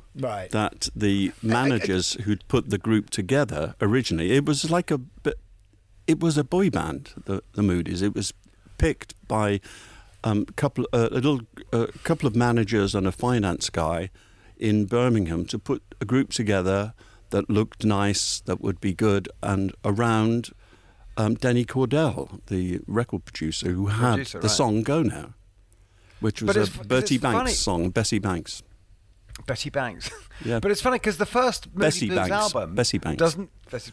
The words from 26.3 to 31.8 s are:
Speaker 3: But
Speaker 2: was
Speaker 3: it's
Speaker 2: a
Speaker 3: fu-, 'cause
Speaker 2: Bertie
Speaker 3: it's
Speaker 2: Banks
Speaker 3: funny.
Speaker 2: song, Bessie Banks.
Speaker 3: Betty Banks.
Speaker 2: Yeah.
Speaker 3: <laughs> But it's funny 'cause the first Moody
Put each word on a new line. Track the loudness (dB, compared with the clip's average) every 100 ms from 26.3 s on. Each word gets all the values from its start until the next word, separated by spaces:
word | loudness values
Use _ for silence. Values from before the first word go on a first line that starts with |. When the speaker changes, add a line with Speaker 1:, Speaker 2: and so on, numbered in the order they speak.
| -2 0
Speaker 3:
But | 2
Speaker 2:
was |
Speaker 3:
it's | 0
Speaker 2:
a |
Speaker 3:
fu-, | -2
'cause | 0
Speaker 2:
Bertie | 0 2 2
Speaker 3:
it's |
Speaker 2:
Banks | 2 0
Speaker 3:
funny. | 0
Speaker 2:
song, | 0 0 0 0
Bessie | 0 0 0
Banks. | 0 -2 -6 -14 -18 -20 -20 -20 -20 _ -20 -14 -8
Speaker 3:
Betty | -6 -4
Banks. | -4 -4 -6 -12 -14 -18 -10
Speaker 2:
Yeah. | -4 0
Speaker 3:
<laughs> |
But | 0
it's | 0
funny | 0 0
'cause | 0 -2
the | 0
first | 2 2 0 -6
Moody | 0